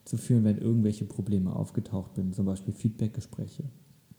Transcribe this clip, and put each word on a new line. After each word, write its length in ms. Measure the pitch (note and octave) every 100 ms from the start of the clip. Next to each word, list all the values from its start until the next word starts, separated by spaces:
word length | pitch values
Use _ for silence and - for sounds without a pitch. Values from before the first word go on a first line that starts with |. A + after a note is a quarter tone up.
zu 120 | - A#2
führen, 280 | - A#2+
wenn 140 | G#2+ G2+
irgendwelche 480 | A2 A#2 G#2+ G#2 G#2
Probleme 500 | - G2 G2+ F#2 -
aufgetaucht 600 | G2+ - - G2 F#2+ -
sind, 180 | F#2
zum 100 | F#2
Beispiel 300 | F#2+ F#2+ -
Feedbackgespräche. 880 | G#2 A2+ - G#2+ - - - - - C#3 - - - _